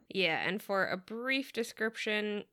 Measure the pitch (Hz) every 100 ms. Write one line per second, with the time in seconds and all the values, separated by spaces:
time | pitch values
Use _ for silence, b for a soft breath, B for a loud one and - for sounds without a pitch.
0 | - 196 175 143 113 190 - 196 190 185
1 | - 226 254 269 269 226 233 - 220 226
2 | 220 214 208 208 -